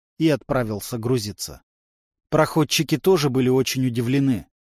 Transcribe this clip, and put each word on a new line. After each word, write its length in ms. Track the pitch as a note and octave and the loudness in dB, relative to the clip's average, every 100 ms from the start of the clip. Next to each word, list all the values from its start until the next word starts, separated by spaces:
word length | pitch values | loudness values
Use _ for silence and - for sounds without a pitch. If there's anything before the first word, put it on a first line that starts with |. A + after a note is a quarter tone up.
| _ - | _ -2
и 120 | D#3+ | 0
отправился 680 | C3+ - C3+ A2 G#2 - A#2+ | 0 -2 -2 -2 -6 -6 -6
грузиться. 640 | A2+ B2+ G#2 F2+ - C#2+ _ _ _ _ _ _ - | -2 -2 -2 -10 -12 -14 _ _ _ _ _ _ -2
Проходчики 680 | D3+ - E3 D3 - D3+ D3 | 0 2 2 0 0 -2 0
тоже 320 | F#3 F3+ C#3+ | 2 2 2
были 200 | B2+ B2+ | 2 2
очень 360 | C3 C3 C3 C3 | 2 0 -2 -2
удивлены. 640 | A#2 A#2+ C#3 C#3 G#2+ - _ | -2 0 2 2 0 -4 _